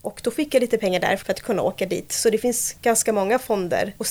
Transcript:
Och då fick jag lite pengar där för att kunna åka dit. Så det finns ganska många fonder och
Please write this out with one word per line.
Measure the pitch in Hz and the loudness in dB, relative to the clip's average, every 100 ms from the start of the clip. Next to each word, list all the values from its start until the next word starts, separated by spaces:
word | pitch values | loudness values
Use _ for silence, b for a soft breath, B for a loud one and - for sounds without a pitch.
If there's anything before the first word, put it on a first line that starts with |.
Och | 214 - | -10 -6
då | 240 | -4
fick | 269 294 | -2 2
jag | 254 | 2
lite | 233 220 | 2 0
pengar | 196 180 | 2 2
där | - 196 | 2 0
för | - | -2
att | 190 | -4
kunna | - 185 | -2 0
åka | - - 185 | 0 -2 -4
dit. | - - | -4 -4
Så | - 226 | 0 2
det | 220 | 2
finns | 247 233 - - | 2 0 -4 -2
ganska | 240 226 - | 2 2 2
många | 208 190 254 | 2 2 0
fonder | - 208 175 - 196 - | 0 -2 0 0 -2 -4
och | 220 | -4